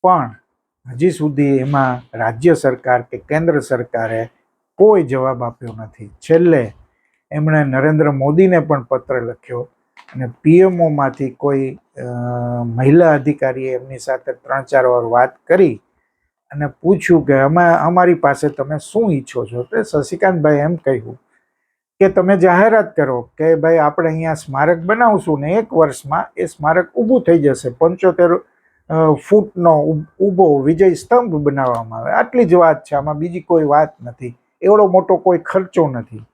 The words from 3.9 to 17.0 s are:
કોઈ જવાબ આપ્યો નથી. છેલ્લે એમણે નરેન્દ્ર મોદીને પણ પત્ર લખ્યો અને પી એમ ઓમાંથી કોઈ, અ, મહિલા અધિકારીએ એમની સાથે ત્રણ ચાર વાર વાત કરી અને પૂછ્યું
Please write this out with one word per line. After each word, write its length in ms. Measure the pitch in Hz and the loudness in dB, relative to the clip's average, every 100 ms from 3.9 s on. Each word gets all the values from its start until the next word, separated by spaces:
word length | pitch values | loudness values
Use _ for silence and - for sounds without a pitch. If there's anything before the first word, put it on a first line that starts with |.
| 117 113 113 113 _ _ _ _ | -6 -6 -6 -8 _ _ _ _
કોઈ 280 | - 208 202 | 2 4 4
જવાબ 400 | 143 131 131 123 | 2 -2 -4 -4
આપ્યો 280 | 120 - 120 110 | -8 -10 -16 -16
નથી. 300 | 110 _ 104 | -18 _ -20
છેલ્લે 640 | _ - 165 175 156 110 - _ _ _ _ _ | _ 0 2 4 2 0 -10 _ _ _ _ _
એમણે 340 | 151 156 156 | -4 0 0
નરેન્દ્ર 460 | 143 131 143 156 151 | 0 0 0 2 0
મોદીને 500 | 135 139 156 190 175 | 0 0 2 4 2
પણ 220 | 160 143 | 0 -4
પત્ર 400 | 120 127 - 127 | -2 -6 -4 -6
લખ્યો 460 | 117 120 - 123 123 _ _ _ _ | -6 -12 -12 -12 -12 _ _ _ _
અને 120 | 131 127 123 | -12 -10 -4
પી 160 | 156 170 | 4 6
એમ 220 | 190 175 | 4 2
ઓમાંથી 500 | 165 147 135 135 135 | -2 0 -4 -4 -10
કોઈ, 480 | - 143 139 131 - _ - | -4 -4 -2 -4 -10 _ -16
અ, 60 | 123 123 123 123 120 120 | -12 -8 -8 -6 -6 -6
મહિલા 500 | 120 117 131 160 170 | -6 0 4 6 6
અધિકારીએ 600 | 147 135 147 139 127 131 | 2 -2 -4 -4 -4 -6
એમની 240 | 127 131 131 | -6 -8 -16
સાથે 340 | - 131 - | -8 -6 -6
ત્રણ 300 | 127 - 135 | -12 -6 -8
ચાર 240 | 131 139 127 | 0 0 2
વાર 180 | 123 | 0
વાત 320 | 117 120 131 _ _ | 0 0 0 _ _
કરી 360 | 180 175 107 _ _ _ _ _ _ _ | 2 2 0 _ _ _ _ _ _ _
અને 160 | 143 147 | -8 -8
પૂછ્યું 580 | - 165 196 | -4 -2 -2